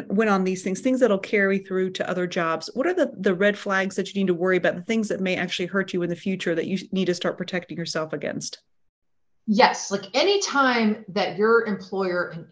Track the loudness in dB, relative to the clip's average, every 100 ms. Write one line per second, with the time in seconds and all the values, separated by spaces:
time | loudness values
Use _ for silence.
0 | 2 0 4 2 2 -2 -4 -2 0 4
1 | 4 2 0 2 2 2 0 -2 -2 -2
2 | -4 -2 -2 -2 -2 -2 -6 -2 0 0
3 | 0 0 0 2 2 0 -2 0 0 -2
4 | -4 0 0 2 2 2 2 -2 -2 0
5 | 0 -2 -2 -2 -2 -4 -2 -2 -2 -2
6 | -2 -4 -4 -2 -2 -2 -2 -4 -2 -2
7 | 0 0 -2 -4 -6 -6 -6 -8 -6 -4
8 | -4 -4 -6 -6 -10 -14 _ _ _ _
9 | _ _ _ _ 0 4 4 4 -4 -6
10 | -2 2 4 2 2 2 4 4 2 0
11 | -4 -2 -2 0 4 4 4 -4 -4 -2
12 | 0 0 -4 -8 -8